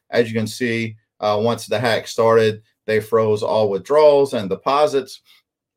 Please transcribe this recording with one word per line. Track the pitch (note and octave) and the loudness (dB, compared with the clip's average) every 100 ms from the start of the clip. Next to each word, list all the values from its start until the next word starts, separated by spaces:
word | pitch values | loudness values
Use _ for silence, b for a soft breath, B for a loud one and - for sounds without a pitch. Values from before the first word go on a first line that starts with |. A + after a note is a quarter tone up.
| _ | _
As | - A#2 | -2 -2
you | |
can | A2+ G#2+ | -2 -6
see, | - B2 A2+ A2+ A2 _ _ | -4 -4 -2 -6 -10 _ _
uh, | G#2+ G#2 | -2 0
once | A2+ A2+ - | -2 -4 -4
the | G#2+ | -2
hack | A#2 G#2+ - | 0 -2 -4
started, | - A2+ A2+ A2 G#2+ _ _ - | -2 2 4 2 -2 _ _ -4
they | A2 | -4
froze | G#2+ A2+ A2 G#2+ | 0 0 2 0
all | - G#2+ G#2+ | 0 0 0
withdrawals | G2 F2+ D3 D3+ C#3+ C#3 | -2 0 4 6 6 2
and | B2 F#2+ | -2 -4
deposits, | F#2 - C#3 D3+ C3+ B2+ - b b _ _ _ | -4 -2 0 2 0 -6 -16 b b _ _ _